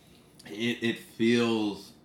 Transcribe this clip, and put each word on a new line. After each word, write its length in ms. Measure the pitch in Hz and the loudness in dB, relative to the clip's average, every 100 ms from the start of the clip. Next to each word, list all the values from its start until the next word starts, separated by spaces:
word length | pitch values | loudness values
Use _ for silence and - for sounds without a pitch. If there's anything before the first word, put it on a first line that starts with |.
| - - - - - | -20 -20 -20 -20 -14
It, 320 | 104 120 113 | -4 -4 0
it 160 | 117 104 | -2 -4
feels 960 | - - 113 120 117 110 104 95 - - | -8 0 2 4 2 0 -2 -6 -12 -20